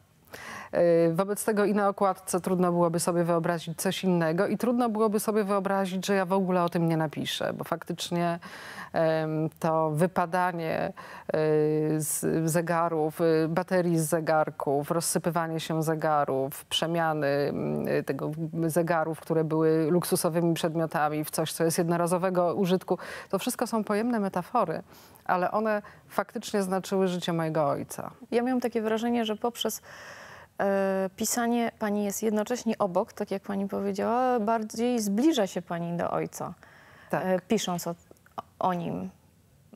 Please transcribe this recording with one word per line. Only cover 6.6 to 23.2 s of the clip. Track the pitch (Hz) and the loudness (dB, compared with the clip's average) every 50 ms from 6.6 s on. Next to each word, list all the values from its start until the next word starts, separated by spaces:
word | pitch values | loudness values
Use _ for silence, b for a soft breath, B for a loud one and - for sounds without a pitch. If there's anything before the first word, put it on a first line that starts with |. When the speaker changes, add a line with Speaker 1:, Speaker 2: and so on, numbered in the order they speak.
| 170 | 2
Speaker 1:
o | 170 | 2
tym | - 175 170 165 | 2 2 2 2
nie | 165 | 2
napiszę, | 160 160 147 - - - - - - - - | 2 0 -2 -2 -4 -6 -4 -4 -4 -2 -4
bo | - - - | -4 -4 -4
faktycznie, | - 170 165 - - 175 - - - 180 175 175 170 170 170 B B B B B B B B B B | -4 -4 -4 -4 -8 -8 -6 -6 -4 -2 0 0 0 -2 -4 B B B B B B B B B B
em, | B 165 165 160 160 160 156 156 156 156 160 156 - - | B 2 2 2 2 0 0 0 0 0 -2 -2 -4 -2
to | - 160 160 160 160 156 | 0 0 2 2 2 2
wypadanie, | 151 151 185 175 - 190 175 170 185 180 180 180 170 165 165 160 - - | 2 2 0 2 2 0 0 0 0 0 0 0 -2 -2 -4 -2 -2 -2
e, | 170 170 - B B B B B B B - 156 156 156 151 151 151 151 151 151 156 156 156 156 | -2 -4 -6 B B B B B B B 0 0 2 4 4 4 4 2 2 2 2 0 0 0
z | 151 - - - 170 160 156 160 160 165 | -2 -2 -4 -2 -2 0 0 0 2 2
zegarów, | 156 175 170 170 170 165 170 170 165 156 151 156 - - | 0 0 0 0 0 0 0 0 0 0 -2 -2 0 0
e, | 170 165 160 156 160 156 | 2 4 4 4 2 2
baterii | 165 185 175 - 190 180 175 175 170 160 | 0 -2 0 0 2 2 2 2 2 2
z | |
zegarków, | 156 151 175 165 160 160 160 156 156 156 151 - - 147 139 143 147 - | 2 2 0 0 2 2 2 2 2 0 -2 -4 -2 0 0 0 0 0
rozsypywanie | 165 170 - - - 175 - 175 160 175 165 160 160 160 | -2 -2 0 0 -2 0 0 0 0 0 -2 -2 -4 -4
się | - - 165 160 | -4 -2 -2 0
zegarów, | 151 160 160 156 156 156 151 147 143 - 135 135 135 139 - - - | 0 0 0 0 2 2 2 2 2 2 0 0 -2 -2 -6 -10 -10
przemiany, | - - - 165 160 170 170 165 160 156 151 147 | -4 -4 -2 -2 0 0 0 0 0 0 0 0
mm, | 139 143 143 143 143 - - 143 147 151 147 135 135 | 2 2 2 0 0 -2 -2 -2 -2 -2 -2 -2 0
e, | 147 147 | 0 0
tego | 147 - 135 135 151 151 151 160 165 156 160 165 165 | 0 -2 -4 -4 -4 -6 -4 -6 -6 -4 -2 -2 0
zegarów, | 160 147 175 165 170 170 160 156 160 156 - | 0 2 2 2 2 0 0 0 -2 -4 -6
które | - - 165 160 160 | -2 0 0 2 2
były | 151 156 160 160 160 160 160 160 147 | 2 2 4 4 4 4 4 4 4
luksusowymi | 180 175 - - 185 - - 165 156 175 170 170 165 | 4 2 2 2 0 0 0 0 0 2 2 2 2
przedmiotami, | - - 165 151 165 160 151 - 160 151 151 151 151 151 | 2 0 -2 0 0 -2 -2 0 0 0 0 0 -2 -4
w | - | -4
coś, | - - 160 - | -2 -4 -2 -2
co | - - 165 | 0 0 0
jest | 165 160 - | 2 2 2
jednorazowego | 170 165 170 170 175 165 180 170 180 190 185 180 175 170 123 | 0 2 2 2 2 2 2 2 0 0 2 2 2 2 2
użytku, | 202 196 170 190 180 - - 185 - B B B B | 2 2 2 2 0 0 0 -2 -2 B B B B